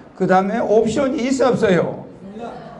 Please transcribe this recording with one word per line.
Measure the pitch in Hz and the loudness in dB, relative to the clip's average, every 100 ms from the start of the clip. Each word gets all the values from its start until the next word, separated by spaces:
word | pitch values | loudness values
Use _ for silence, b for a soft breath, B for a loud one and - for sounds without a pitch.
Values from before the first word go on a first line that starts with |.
| B - | B -4
그 | 185 | 2
다음에 | 185 196 233 | 2 2 -2
옵션이 | - 214 226 294 269 220 247 | 2 2 2 2 0 0 -2
있어, | 262 240 | 2 2
없어요? | 202 214 170 - - - - 196 214 233 - - - | 2 2 2 0 -6 -14 -18 -18 -14 -14 -14 -16 -18